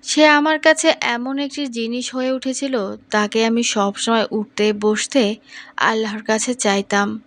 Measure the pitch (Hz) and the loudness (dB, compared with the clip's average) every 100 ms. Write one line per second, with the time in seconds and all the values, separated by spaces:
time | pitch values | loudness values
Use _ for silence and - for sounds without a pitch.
0 | - - 302 294 302 311 311 311 330 - | -2 4 6 6 4 2 4 4 2 2
1 | - 240 247 269 285 277 285 233 226 240 | -2 -4 -4 -4 -6 -6 -8 -4 -4 -6
2 | 247 254 254 262 262 262 277 254 196 214 | -6 -6 -4 -4 -4 -4 -4 -2 -4 -8
3 | _ 214 208 226 226 226 233 220 202 202 | _ -2 0 0 0 0 0 0 -2 -2
4 | - 226 214 220 208 - 214 208 214 214 | 0 0 0 -2 -6 -2 0 2 0 0
5 | - 277 208 220 _ - - - - 220 | 0 0 0 -2 _ -20 -14 0 0 2
6 | 220 214 214 220 233 247 214 196 196 202 | -2 -6 -2 -2 0 -2 0 0 0 0
7 | 202 220 | 0 -4